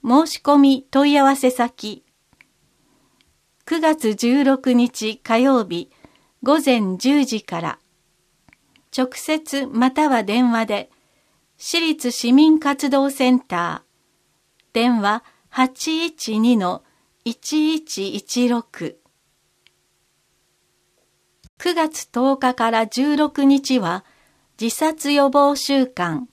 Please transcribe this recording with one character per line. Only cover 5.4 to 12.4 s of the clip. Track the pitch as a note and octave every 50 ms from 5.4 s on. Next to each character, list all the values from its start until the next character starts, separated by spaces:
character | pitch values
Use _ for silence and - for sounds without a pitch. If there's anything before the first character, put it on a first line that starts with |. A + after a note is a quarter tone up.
| B3 C4+ C4+ B3 G#3+
日、 | F3+ F3 E3+ - _ _ _ _ - _ _ _ _ _ _ -
午 | B3 D4 D#4+ -
前 | C#4 B3+ A#3 G#3 F#3+ F#3
十 | F3+ - B3 C#4 D4 C#4
時 | - A3+ G#3+ -
か | - - E3
ら。 | F3 D#3 - _ _ _ _ _ _ _ _ _ _ _ _ _ _ _ _ _ _ _ _ _ _ _ -
直 | - B3+ B3+ B3+
接 | - - - D#4 D#4 D#4 - - C#4 C#4
ま | - - A3+ B3 C4
た | C4 - D4+ D4+
は | C4+ A#3 G#3+
電 | F#3+ G3+ A#3 B3+ A#3+
話 | A#3 A3+ A3+
で、 | G#3+ G#3+ G3+ - _ _ _ _ _ _ _ _ _ _ _ _ _ _ _
市 | - - - E4+
立 | E4 D#4+ D#4 D#4 - B3
市 | A#3 - - A#3 B3
民 | C4+